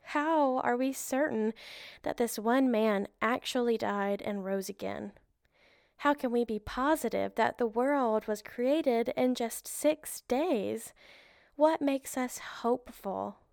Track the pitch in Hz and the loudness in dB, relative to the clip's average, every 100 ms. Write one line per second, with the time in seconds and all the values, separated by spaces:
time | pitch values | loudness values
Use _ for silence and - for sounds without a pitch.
0 | - 294 302 320 277 254 - 240 269 262 | -4 -2 2 4 4 2 0 2 0 -2
1 | - 262 302 220 220 - - - - - | -4 0 2 2 0 -2 -14 -18 -18 -8
2 | - - 233 - 214 254 262 220 220 196 | -6 -2 -2 0 2 4 4 4 4 2
3 | 202 _ 220 226 - 262 240 220 208 202 | -2 _ -2 -2 -2 -2 0 0 0 0
4 | 202 202 - 202 190 196 190 196 190 202 | 0 -2 -4 -4 -2 -2 -4 -8 -8 -6
5 | 208 - _ _ _ _ _ _ _ _ | -10 -14 _ _ _ _ _ _ _ _
6 | 294 285 254 240 233 214 - - 269 311 | 0 0 0 0 0 -4 -6 -2 0 2
7 | 226 196 196 - 226 - 233 220 254 285 | 0 -2 -2 2 0 2 -2 2 2 2
8 | 240 220 214 208 - - 247 302 311 233 | 2 2 0 -6 -6 -2 2 2 2 2
9 | 233 - 254 247 233 - - - 294 302 | 0 2 0 2 -4 -6 -10 0 2 2
10 | - - _ 247 349 254 196 220 - - | -4 -14 _ 0 2 0 0 -4 -8 -20
11 | - - - _ _ - 302 330 277 269 | -20 -20 -20 _ _ 2 2 4 0 -2
12 | - - 254 - - - 233 247 247 - | -4 -4 -4 -6 -14 -4 0 0 -4 -10
13 | 202 190 202 196 _ | -6 -4 -6 -8 _